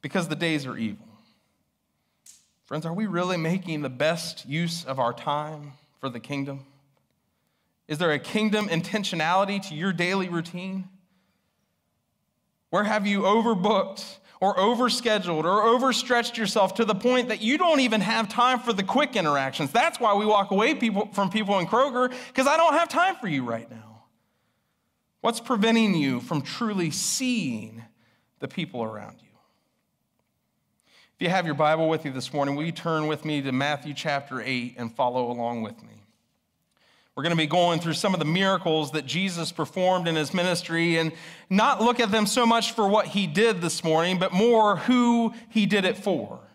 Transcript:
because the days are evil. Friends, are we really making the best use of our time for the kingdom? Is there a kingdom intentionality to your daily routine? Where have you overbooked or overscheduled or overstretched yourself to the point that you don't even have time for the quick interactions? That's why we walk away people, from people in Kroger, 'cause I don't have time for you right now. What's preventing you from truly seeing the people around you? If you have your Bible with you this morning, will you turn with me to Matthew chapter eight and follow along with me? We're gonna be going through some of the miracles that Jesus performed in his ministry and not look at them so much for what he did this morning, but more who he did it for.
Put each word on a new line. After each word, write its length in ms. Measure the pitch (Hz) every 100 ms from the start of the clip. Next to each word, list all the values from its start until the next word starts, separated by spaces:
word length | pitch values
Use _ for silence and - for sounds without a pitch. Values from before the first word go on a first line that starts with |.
because 260 | 143 190 165
the 80 | 156
days 300 | 170 151 135
are 100 | 110
evil. 320 | 113 98 - - _ _ _ _ _ _ _ _ _ _ - - _ _ _
Friends, 200 | 151 165
are 80 |
we 140 | 170 214
really 300 | 175 180 180
making 460 | 160 190 185 156
the 60 | 143
best 560 | 123 151 165 - - -
use 380 | 151 170 170
of 160 | - 135
our 140 | 120
time 580 | 120 - 147 151 156 147 135 _ _
for 80 | 135
the 100 | 120
kingdom? 460 | - 143 139 139 135 _ _ _ _ _ _ _ _ _ _ _ -
Is 120 | 151
there 120 | 170
a 80 | 147
kingdom 480 | - 214 214 214 208
intentionality 1000 | 165 165 214 196 170 160 185 196 202 196
to 60 | 151
your 180 | 190
daily 340 | 170 180 196 185
routine? 640 | 170 165 175 185 190 185 - _ _ _ _ _ _ _ _ _ _ _ _ _ _ _ _ _
Where 140 | 175
have 240 | 214 214 202
you 140 | 202
overbooked 840 | 190 214 233 202 208 208 - - - - _ -
or 160 | 190 202
overscheduled 880 | 202 233 247 - 233 214 175 160 156
or 180 | 202
overstretched 760 | 220 240 262 240 - 240 233 226
yourself 360 | 208 220 185
to 100 | 190
the 120 | 220 202
point 340 | 240 254 240
that 120 | 214
you 160 | 220 294
don't 220 | 359 302
even 220 | 254 214
have 260 | 185 226 226
time 320 | - 247 254
for 140 | 240
the 100 | 202
quick 320 | 190 254 294 240
interactions? 560 | 160 143 135 - 143
That's 300 | 233 311 -
why 140 | 233 202
we 100 | 214
walk 260 | 208 196
away 240 | 196 226 311
people, 320 | 226 196 208
from 160 | - 196
people 300 | 214 202 196
in 60 | 170
Kroger, 480 | 220 277 240 254 254 -
'cause 120 | - 262
I 120 | 311
don't 160 | 330
have 160 | 294 339
time 260 | 269 359 359
for 140 | 208
you 160 | 143 123
right 260 | 113 117
now. 320 | 113 110 110 _ _ _ _ _ _ _ _ _ _ _ _
What's 180 | 220 233
preventing 560 | - 240 226 226 220 170
you 240 | 135 123
from 220 | - 156
truly 500 | 131 - 233 202 175
seeing 920 | - - - 254 240 151 113 107 110 113 _ _ _ _ _
the 100 | 139
people 340 | - 160 123
around 320 | 110 107 104 -
you? 80 | _ _ _ _ _ _ _ _ _ _ _ _ _ _ _ _ _ _ _ _
If 60 |
you 80 | 180
have 160 | 185 170
your 100 | 143
Bible 320 | 151 160 160
with 180 | 156 156
you 60 |
this 220 | 131 123
morning, 220 | 147 139 143
will 100 | 165
you 60 |
turn 340 | 165 165 160 151
with 180 | 151
me 160 | 156 147
to 80 | 139
Matthew 420 | 127 143 147 147
chapter 480 | 135 160 143 139 127
eight 320 | 113 127 120 -
and 160 | 117
follow 380 | 113 127 127 120
along 300 | 120 117 120
with 200 | 110 -
me? 60 | 113 107 101 _ _ _ _ _ _ _ _ _ _ -
We're 60 |
gonna 140 | 147 170
be 100 | 151
going 340 | 175 175 165
through 140 | 165
some 220 | 160 208 180
of 40 |
the 60 | 151
miracles 640 | 175 196 190 180 156 147
that 120 | 151 135
Jesus 460 | 156 190 170 160
performed 560 | - 147 - 185 185 170
in 80 | 160
his 180 | 147
ministry 640 | 185 180 175 - 165 170 165
and 160 | 160 160 - - -
not 280 | 190 233 233
look 200 | 226 240
at 100 | 226
them 160 | 220 208
so 220 | 254 233
much 240 | 233 226
for 180 | - 202
what 160 | 214 165
he 220 | 190 185
did 340 | 151 226 196
this 220 | 170 -
morning, 340 | 165 160 170 185
but 160 | 185
more 440 | 185 233 226 208 185
who 580 | - 247 240 233 226 226 -
he 180 | 226 202
did 180 | 208 190
it 100 | -
for. 440 | - 165 101 117 -